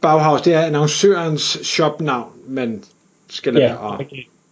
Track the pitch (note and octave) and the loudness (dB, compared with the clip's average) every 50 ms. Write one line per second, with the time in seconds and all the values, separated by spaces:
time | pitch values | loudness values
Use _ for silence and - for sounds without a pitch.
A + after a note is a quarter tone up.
0 | - D#3+ D#3 D#3+ D3+ D#3 D3 C3+ - F3 E3+ D#3 E3 D#3+ D3+ D3 D3+ D3 - - | 0 2 4 4 4 4 2 2 2 2 2 2 2 0 0 0 0 0 0 2
1 | - G3+ G3 F3 E3+ D#3+ D#3 C#3+ - - - D3+ - - - - D#3+ D3 - - | 4 4 4 4 0 -2 -4 -4 -4 -4 -6 -6 -8 -6 -2 0 0 0 0 -2
2 | D#3+ D3 C3 A#2+ A#2 - - - - B2+ C3 C3 B2 A#2 A2 G2+ - - _ _ | -4 -4 -4 -4 -6 -10 -16 -20 -14 -10 -8 -6 -4 -6 -6 -8 -12 -18 _ _
3 | _ _ _ _ _ - - - - C#3+ A#2 C#3+ C3 A#2 A#2+ - G#2 G#2+ G2 G2 | _ _ _ _ _ -18 -12 -8 -4 0 2 4 4 4 2 -2 -8 -10 -8 -10
4 | C#3 - C#3 C3 B2 _ _ _ _ _ | -10 -12 -14 -20 -20 _ _ _ _ _